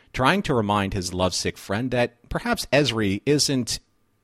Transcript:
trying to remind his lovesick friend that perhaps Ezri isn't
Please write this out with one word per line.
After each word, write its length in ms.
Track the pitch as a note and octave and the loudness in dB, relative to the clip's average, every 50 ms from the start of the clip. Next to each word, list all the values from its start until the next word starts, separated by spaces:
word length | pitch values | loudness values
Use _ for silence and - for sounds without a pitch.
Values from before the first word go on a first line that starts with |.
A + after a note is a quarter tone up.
| _ _ - | _ _ -4
trying 300 | - B2+ C3+ F3+ G3+ F#3+ | 0 2 2 2 2 0
to 100 | - C#3 | 0 0
remind 400 | A#2 G#2 G2+ G#2 G#2 G2 F#2 F#2+ | 2 2 2 2 2 2 0 -2
his 220 | G2+ F2+ F#2 F2+ | -4 -4 -4 -2
lovesick 420 | F2+ F#2 F2+ - - - F2+ - - | 0 0 0 0 -2 -4 -4 -6 -6
friend 320 | - - G2 G#2+ B2+ F2+ | -6 -6 -4 -4 -2 -2
that 400 | B2+ B2 A#2+ A#2+ - _ _ - | 0 0 0 0 -2 _ _ -8
perhaps 380 | - D#3+ - A#3+ A#3 - - - | -6 -4 -2 -2 -2 -2 -2 0
Ezri 560 | - C#3+ D3+ B2 A2 A2+ G#2+ G2 F#2+ G#2 - | 2 2 2 2 2 0 0 0 0 0 0
isn't 540 | C3+ D3 C#3+ - - C#3 B2+ A#2 - - - - _ _ _ _ _ _ _ | 2 2 2 2 0 0 -2 -2 -4 -6 -8 -10 _ _ _ _ _ _ _